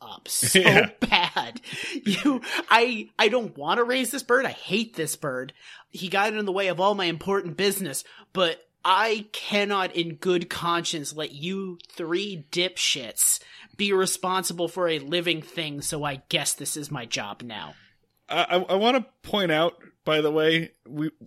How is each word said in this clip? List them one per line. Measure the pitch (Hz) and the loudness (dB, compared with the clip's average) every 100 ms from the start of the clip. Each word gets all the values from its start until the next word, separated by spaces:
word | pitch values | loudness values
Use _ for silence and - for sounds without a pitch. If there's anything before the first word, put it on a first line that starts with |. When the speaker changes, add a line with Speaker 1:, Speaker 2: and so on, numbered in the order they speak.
Speaker 1:
up | 110 98 - | -18 -16 -6
<laughs> | |
so | - 123 190 | -2 4 6
Speaker 2:
Yeah. | 175 - - - | 8 6 6 2
Speaker 1:
bad. | 226 196 170 190 120 - - - - 330 | 2 2 2 -2 -6 -8 -12 -10 -8 -4
You, | 214 185 294 254 - - - | -2 0 2 0 -2 -4 4
I, | 226 240 220 214 - | 4 4 0 -4 0
I | 220 | 2
don't | 247 214 139 | 2 -2 -4
want | 147 208 | 0 2
to | |
raise | 240 254 247 | 2 0 0
this | 277 | -2
bird. | - 247 | 0 0
I | 233 | 0
hate | - - 202 226 - | -6 -4 -2 -2 -4
this | 151 | -6
bird. | - 147 127 131 - - - - | -4 -6 -6 -8 -14 -20 -20 -18
He | - 185 | -12 -4
got | 196 214 | 0 2
in | 214 202 | 0 -2
the | |
way | 185 190 | 0 0
of | 170 | 2
all | 196 202 | 2 4
my | |
important | 175 165 185 196 175 160 | 0 0 0 -2 -2 0
business, | 196 196 175 135 - - - | 0 0 -4 -6 -10 -16 -8
but | - 170 - _ _ | 0 0 0 _ _
I | 170 190 226 220 208 | 2 4 4 0 -4
cannot | - - 202 202 202 180 | -10 -2 0 2 2 0
in | 170 165 151 | -2 -4 -2
good | 185 180 175 | 0 2 0
conscience | - 175 170 165 165 139 | -4 -2 0 -2 -4 -6
let | 151 147 | -8 -8
you | 143 165 196 190 175 - | -8 -6 -6 -6 -10 -14
three | - 165 175 208 180 143 | -10 -2 -2 -2 -8 -6
dipshits | 175 180 180 - 147 113 - - - - - - - | -2 -2 0 -2 -2 -4 0 2 0 -4 -20 -14 -4
be | 202 | 2
responsible | 190 185 - 185 185 180 175 170 | 4 2 0 0 0 -2 -2 -4
for | 185 175 | 0 0
a | 156 | 0
living | 139 175 170 165 | -2 -2 0 -2
thing, | 151 - 156 143 | -4 -8 -8 -6
so | 143 156 | -6 -4
I | 147 135 - | -4 -6 -4
guess | 165 143 | -2 -2
this | - 139 156 | -4 -6 -8
is | 147 | -6
my | 147 113 | -8 -6
job | - 104 101 | -6 -6 -10
now." | 120 104 78 - - _ _ _ - | -12 -10 -12 -16 -20 _ _ _ -6
Speaker 2:
I, | 160 | -2
I, | - 180 | 2 0
I | 185 | 2
wanna | 190 226 262 - _ | 2 4 2 -2 _
point | - 208 180 | -6 -2 2
out, | 156 165 - - _ | 2 2 -2 -14 _
by | - 156 | 0 2
the | 151 | 2
way, | 156 156 160 165 _ - | 4 4 2 0 _ -12
we, | 147 156 - | -6 -6 -6